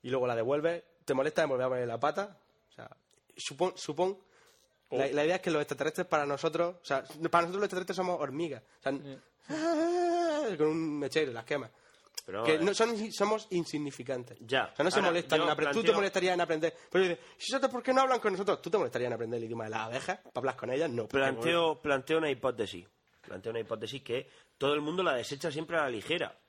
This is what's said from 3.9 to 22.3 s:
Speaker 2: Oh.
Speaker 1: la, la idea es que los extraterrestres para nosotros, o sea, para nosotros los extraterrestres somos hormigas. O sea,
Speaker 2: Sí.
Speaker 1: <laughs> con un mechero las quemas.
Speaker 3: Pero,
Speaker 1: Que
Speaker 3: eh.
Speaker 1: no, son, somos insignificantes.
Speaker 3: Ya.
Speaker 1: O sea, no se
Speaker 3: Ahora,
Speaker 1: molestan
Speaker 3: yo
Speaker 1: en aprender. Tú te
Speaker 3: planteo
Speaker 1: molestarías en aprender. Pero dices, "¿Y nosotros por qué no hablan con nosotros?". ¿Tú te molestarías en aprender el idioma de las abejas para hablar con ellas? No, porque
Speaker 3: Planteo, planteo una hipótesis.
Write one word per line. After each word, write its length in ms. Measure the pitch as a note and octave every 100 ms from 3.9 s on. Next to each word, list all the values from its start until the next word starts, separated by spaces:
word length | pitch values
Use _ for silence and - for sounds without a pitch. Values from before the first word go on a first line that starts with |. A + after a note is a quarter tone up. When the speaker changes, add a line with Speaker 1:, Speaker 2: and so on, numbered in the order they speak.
| D3 F#3 G3 _ _ _ _ _ _ _
Speaker 2:
Oh. 80 | B2+
Speaker 1:
la, 80 | C3+
la 180 | D3 D3+
idea 100 | F3+
es 40 |
que 80 | F#3
los 80 | D#3
extraterrestres 460 | D3 C#3 D3 D#3 F3+
para 180 | D#3 C#3+
nosotros, 480 | C#3 E3 D#3 E3+ F3+
o 40 | -
sea, 160 | C3+ B2+ C#3 E3
para 100 | E3+ E3+
nosotros 80 | F#3+
los 80 |
extraterrestres 320 | G3+ F3+ F#3 F#3
somos 240 | F3+ F3
hormigas. 400 | C#3+ C3 E3 B2+ _ _
O 40 |
sea, 80 | C3+
Speaker 2:
Sí. 260 | C3+ C#3+ C3+ _ _ -
Speaker 1:
<laughs> 1080 | D#4 D#4+ D#4 E4 F4 F4 F4 E4+ D4+ C#4 E3+
con 100 | D3+
un 320 | D#3+ D#3+ D3
mechero 320 | C#3 D#3 D3
las 120 | A2+ A2+
quemas. 260 | D3 A2+ _ _ _ _ - -
Speaker 3:
Pero, 180 | F#2+
Speaker 1:
Que 100 | A#2 D#3
Speaker 3:
eh. 40 |
Speaker 1:
no, 140 | F3
son, 380 | G3 A3+ A3 G#3+
somos 360 | E3+ G3+ A3 -
insignificantes. 880 | F3+ D#3+ D3+ D3 - B2 C3 B2 -
Speaker 3:
Ya. 280 | A2+ C3 G#2
Speaker 1:
O 40 | -
sea, 80 | D#3
no 60 |
se 80 | -
Speaker 3:
Ahora, 100 | F#3+
Speaker 1:
molestan 300 | E3+ C3+ D#3
Speaker 3:
yo 60 | E3+
Speaker 1:
en 40 |
aprender. 240 | D3+ D3+
Tú 60 | C#3+
te 40 | G3+
Speaker 3:
planteo 100 | F#3
Speaker 1:
molestarías 380 | G3 F#3+ F3+ F3+
en 60 |
aprender. 340 | E3+ D#3+ D#3+ - -
Pero 120 | F3+ F#3
dices, 140 | E3+ - -
"¿Y 120 | -
nosotros 200 | C#4 C4
por 120 | A#3+
qué 100 | A#3+
no 80 | C4
hablan 180 | C4+ B3
con 140 | G#3+
nosotros?". 280 | F#3 G3+ F3+
¿Tú 80 | -
te 80 | G3+
molestarías 300 | C3 A#2+ B2
en 40 |
aprender 260 | A2+ A2+ A#2+
el 60 | A2+
idioma 180 | A2+
de 60 | A2
las 80 | A2
abejas 380 | A2 B2 C#3 F#3
para 120 | - -
hablar 200 | C3 B2
con 120 | A2+
ellas? 200 | C3 E3
No, 140 | A#2+ G#2+
porque 100 | C#3
Speaker 3:
Planteo, 640 | C3+ B2+ B2 E3+ E3 D#3
planteo 360 | D3+ C#3 C3 D#3+
una 100 |
hipótesis. 560 | D#3